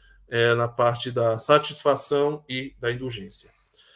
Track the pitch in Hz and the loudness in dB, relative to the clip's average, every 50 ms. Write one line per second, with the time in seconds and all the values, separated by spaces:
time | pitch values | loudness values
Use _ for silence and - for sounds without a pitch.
0 | _ _ - - _ _ - 117 117 117 117 117 120 120 - - 123 120 117 120 | _ _ -20 -20 _ _ 0 2 4 4 4 2 0 -2 0 0 2 2 2 0
1 | - 127 120 123 117 117 113 113 - - 147 151 151 - 147 - - 147 135 127 | -4 -4 -2 0 0 0 0 0 2 4 4 4 4 2 -4 -2 0 0 0 2
2 | - - 147 143 143 147 151 151 - - 127 131 135 139 - - 123 120 123 123 | 0 0 0 0 0 0 -2 -4 -8 -8 -8 -8 -8 -8 -10 -6 -4 -4 -4 -4
3 | 131 131 113 104 95 98 - - - - _ _ _ _ _ - - - - | -6 -8 -8 -10 -12 -14 -14 -16 -18 -20 _ _ _ _ _ -20 -20 -20 -20